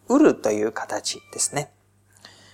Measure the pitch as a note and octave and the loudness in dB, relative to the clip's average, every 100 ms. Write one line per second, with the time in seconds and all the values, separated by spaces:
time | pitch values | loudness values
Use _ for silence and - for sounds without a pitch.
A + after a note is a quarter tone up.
0 | - C4+ B3 - A2+ G#2+ A2 - - G#2 | 0 4 4 4 0 0 -2 -4 -8 -8
1 | - - - - - C3+ D3 _ _ _ | -8 -10 -12 -6 -6 -6 -8 _ _ _
2 | _ _ - - - | _ _ -20 -20 -20